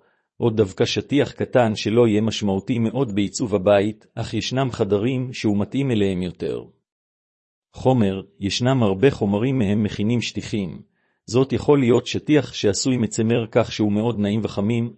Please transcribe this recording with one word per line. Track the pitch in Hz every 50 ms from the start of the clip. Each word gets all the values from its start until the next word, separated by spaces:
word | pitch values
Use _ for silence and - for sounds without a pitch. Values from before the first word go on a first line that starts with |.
| _ _ _ _ _ _ _ -
או | 110 120
דווקא | 110 107 107 92 - - 120
שטיח | - - 107 98 - 135 143 120 -
קטן | - - 104 - - 131 120 110 107
שלא | - - 107 107 120 123 113
יהיה | 101 104
משמעותי | 113 110 - - 107 101 95 98 - - 127 117
מאוד | 113 113 107 127 139 117 98
בעיצוב | 101 101 92 - - 131 104 101
הבית, | 101 90 101 104 101 98 110 107 - _ _ -
אך | 120 113 - -
ישנם | 107 - - 123 131 135 123
חדרים | 110 - 113 98 104 101 104 127 139 127 131 127 131
שהוא | - - 110 101 101
מתאים | 101 - - 131 139 135
אליהם | 117 107 101 98 95 90
יותר. | 90 87 85 - - 76 60 60 60 58 _ _ _ _ _ _ _ _ _ _ _ _ _ _ _ _ _ _ _ _ _
חומר, | - - 131 131 123 107 98 95 98 92 - _ -
ישנם | 98 95 - - 123 127 135 131 117
הרבה | 101 95 95 110 143
חומרים | - - - 98 101 104 113 135 135 131
מהם | 104 95 104 110 107
מכינים | 98 - - 101 110 120 117
שטיחים. | 113 - - 104 - - - 107 98 82 - - - _ _ _ _ _ _ _ _
זאת | - - 127 131 131 123
יכול | 107 - - 151 143
להיות | 131 117 120 117 - -
שטיח | - 95 - - 151 147 123 - -
שעשוי | - - 104 95 - - 135 127 120
מצמר | 110 104 - - 110 110 117 120 113 110
כך | - 123 110 -
שהוא | - - 110 104
מאוד | 101 107 110 120 110 98
נעים | 104 101 101 113 104
וחמים, | 107 - 107 98 107 120 117 117 120 -